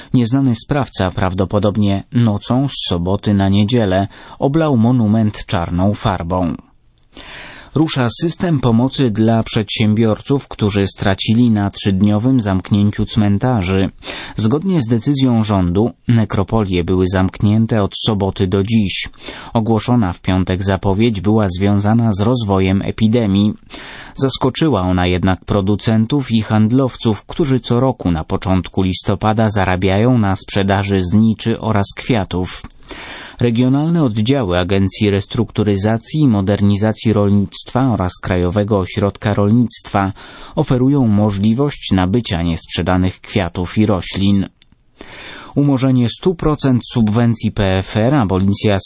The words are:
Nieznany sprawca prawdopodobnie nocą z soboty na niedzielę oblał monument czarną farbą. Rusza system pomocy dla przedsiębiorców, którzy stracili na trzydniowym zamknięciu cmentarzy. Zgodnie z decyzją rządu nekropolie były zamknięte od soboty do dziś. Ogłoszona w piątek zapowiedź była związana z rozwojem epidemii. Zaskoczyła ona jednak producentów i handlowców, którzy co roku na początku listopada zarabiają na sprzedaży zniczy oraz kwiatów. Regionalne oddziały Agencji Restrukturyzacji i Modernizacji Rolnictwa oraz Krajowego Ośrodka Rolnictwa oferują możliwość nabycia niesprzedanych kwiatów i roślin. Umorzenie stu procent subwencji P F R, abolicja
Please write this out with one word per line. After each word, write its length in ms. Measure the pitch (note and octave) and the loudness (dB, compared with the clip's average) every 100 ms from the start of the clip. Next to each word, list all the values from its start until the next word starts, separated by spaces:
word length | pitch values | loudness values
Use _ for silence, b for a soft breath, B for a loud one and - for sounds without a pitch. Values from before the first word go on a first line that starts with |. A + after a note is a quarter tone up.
| B | B
Nieznany 420 | B2+ A2+ C3+ C3 A2 | 0 2 2 2 0
sprawca 560 | - C#3 B2 - F#2 | -2 -2 -2 -2 -4
prawdopodobnie 920 | G2 F#2+ F#2 F2+ G#2 G#2 G#2+ G2+ G2 - | -2 -2 0 0 0 0 2 0 0 -2
nocą 540 | B2 A#2 G#2 - B2 C#3 | 0 2 0 -2 0 0
z 60 | - - | -4 -2
soboty 440 | F2 F2+ G2 A2 | -2 0 -2 0
na 140 | G2+ G2 | 2 4
niedzielę 600 | G2+ G#2 B2 G2 F#2+ G2 B B - | 2 2 2 2 0 -2 B B -4
oblał 380 | C#3 D#3+ D#3 A#2+ | -2 0 2 2
monument 680 | A2+ B2+ G#2+ A2+ G#2+ - - | 2 2 2 2 0 -4 -6
czarną 480 | F#2 E2+ F2 G2+ | -4 -2 0 0
farbą. 640 | G2+ A2 F2+ E2+ F#2 F2 G#1+ - _ _ _ _ B B B B B B C3+ | 0 -2 -4 -2 -2 -2 -6 -12 _ _ _ _ B B B B B B 0
Rusza 320 | D#3 C#3 A#2+ - | 0 0 -2 0
system 380 | E3+ - F3+ C#3+ | -2 -2 0 0
pomocy 520 | B2+ A2+ C3 - B2+ | 2 2 2 0 0
dla 320 | G#2 A2 A2+ | 2 2 2
przedsiębiorców, 1040 | A2 A#2 G#2 - G#2+ G#2+ A2+ G#2 - C#3 - | 0 -2 -2 0 2 2 2 0 -2 -4 -4
którzy 400 | - G#2 G2 G2 | -4 -2 0 -2
stracili 640 | - G2+ F#2+ - A2+ A#2+ | -2 -2 0 2 4 4
na 180 | G#2+ G2 | 2 -2
trzydniowym 680 | - G#2 F#2+ G#2 G#2 B2+ C3 | -2 -2 2 2 2 2 0
zamknięciu 680 | G#2 F#2+ - G2+ G#2 - G#2 | 0 -2 0 2 2 0 -2
cmentarzy. 840 | A2+ G#2 G2+ B2 A#2 F2 F#2+ F#2+ - B B B - | 0 0 2 0 0 0 0 -2 -4 B B B -2
Zgodnie 460 | A2 D3 F#3+ F3 | 0 0 0 -2
z 60 | A#2 | 0
decyzją 560 | A#2 C#3+ C#3 C3 A2+ | 0 0 0 2 2
rządu 480 | G#2+ G2 F2+ F#2 A#2 - - | 2 2 2 2 0 -2 0
nekropolie 760 | A#2 G#2 G2+ F#2 A2+ G2 F2+ | 0 0 -2 0 -2 0 -2
były 220 | E2 F#2 F#2 | 0 0 2
zamknięte 720 | F#2+ F#2+ - G#2 G#2+ A2+ A2+ | 2 0 0 0 2 2 0
od 80 | G2 - - | -2 -2 -2
soboty 420 | G#2 F#2+ - F#2+ | 0 -2 -2 0
do 160 | G2 | 0
dziś. 460 | G2 A2+ F#2+ - - B B B B | 0 0 0 -4 -8 B B B B
Ogłoszona 580 | A#2 A2 A2 - B2 F#2 | -2 0 0 2 0 0
w 100 | E2+ | -2
piątek 420 | - F#2 F#2 F#2 | -2 0 0 -2
zapowiedź 580 | G2 F#2+ G2+ F#2+ A#2+ G2 | 0 0 0 2 2 0
była 240 | F#2+ A2 G2 | 0 2 0
związana 640 | F2 G2+ G2+ G#2 A#2 A2+ | 0 0 2 2 2 2
z 100 | F#2+ | 0
rozwojem 600 | G#2 B2+ G2+ F#2+ F#2+ G2 | 0 0 0 0 2 0
epidemii. 720 | - - A2 B2 G#2 G2 G#2 - - B B B B - | -2 0 0 2 2 2 0 -2 -12 B B B B -4
Zaskoczyła 640 | C3+ - C3 - D#3+ G#2 | -2 0 -2 0 0 2
ona 260 | F2+ F2+ F2+ | 2 0 0
jednak 380 | F2+ F#2 F#2 - | 0 0 -2 -2
producentów 840 | G#2 F#2+ G2+ - A2 A2 D3 B2+ | 0 0 0 0 0 2 -2 0
i 100 | A2+ | -2
handlowców, 840 | G#2+ G#2+ G#2+ C3 C3 - A#2 G2 - | 0 2 2 2 0 -2 -2 -4 -4
którzy 340 | - D3 B2+ | -4 0 0
co 200 | - A#2+ | 0 0
roku 320 | C3 B2 F2+ | 0 -2 -2
na 120 | D#2+ | -4
początku 600 | - G2 F#2 F#2 - - | -4 -4 -2 -2 -2 -2
listopada 640 | F#2+ F#2 - G2 G#2+ G#2+ A2 | -2 -2 -4 -2 0 0 0
zarabiają 680 | G#2 F#2 F#2 F#2+ G2 A#2+ B2+ | 0 0 0 0 2 2 2
na 180 | G2 F#2 | 2 -2
sprzedaży 640 | - G2+ G2 G2 G2 F#2+ | -2 -2 0 0 0 0
zniczy 580 | F2+ G#2 A2+ G#2+ A#2 - | 2 2 2 2 -2 -2
oraz 260 | A2 G#2 G2 - | -2 0 -2 -4
kwiatów. 680 | - A#2 F2+ F2 F#2 - - - B B B B B - | -2 -2 -2 -4 -4 -8 -16 -20 B B B B B -2
Regionalne 640 | A#2+ A2+ B2+ C#3 D#3+ E3+ | 0 2 2 2 2 2
oddziały 560 | C3+ G#2+ A2 C#3 F#2+ F2 | 0 0 0 0 0 0
Agencji 520 | F2+ G2 F#2+ - G#2 | 0 0 0 0 0
Restrukturyzacji 1120 | G2 - A#2+ G#2 - G#2 G2 G#2 A2+ - D#3 | 0 -2 -4 -2 0 0 2 0 -2 -2 0
i 60 | C#3 | 2
Modernizacji 840 | G2+ G2 G2+ G2+ G2+ A2 - A2+ | 2 2 2 2 2 0 0 0
Rolnictwa 800 | G2+ G2+ G2+ F#2+ - - B2 C3+ | 2 4 2 0 -4 -4 -2 0
oraz 200 | G2 F2+ - | 0 -2 -4
Krajowego 560 | - F2+ F2 G#2 G#2 G2+ | -2 0 0 0 0 0
Ośrodka 540 | F2+ - G2+ - G#2+ | 0 -2 -2 -2 -2
Rolnictwa 800 | G2+ G2+ A#2 A#2 - - G2+ F#2+ B B B B - | 0 2 2 2 -4 -4 -2 -2 B B B B -4
oferują 520 | C#3+ B2+ C3 C#3+ A#2 | 0 2 2 2 2
możliwość 840 | G2+ G#2+ G2 G#2+ A2+ C#3+ - - | 2 2 2 0 2 -2 -4 -2
nabycia 500 | F#2+ F#2 A#2+ A#2 F2 | 0 2 0 -2 -2
niesprzedanych 800 | E2+ E2 - - F2 F#2 F#2 - | -2 -4 -4 -4 0 0 0 -4
kwiatów 560 | - G2+ E2+ F#2 F2 A2 | -6 -4 -4 -4 -4 0
i 80 | G#2+ | 2
roślin. 640 | F#2 - F#2+ G2 G2+ F2 _ _ _ _ B B B B B B C#3+ | 0 -4 -2 0 0 -2 _ _ _ _ B B B B B B 0
Umorzenie 520 | C#3+ C3 C3 B2+ A#2 | 0 2 2 2 0
stu 260 | - F#3 E3+ | -2 -4 -2
procent 460 | D#3 D3 C#3 B2 - | -2 0 0 0 0
subwencji 600 | B2 G#2+ A2 A#2 A2 A2 | 0 2 2 2 0 -2
P 260 | - F#2+ F#2+ | -2 0 0
F 200 | - G#2+ | -2 0
R, 180 | A#2 D3+ | 2 2
abolicja 600 | F#2+ F#2+ G2 G2+ A2 G2 | 2 2 0 0 0 0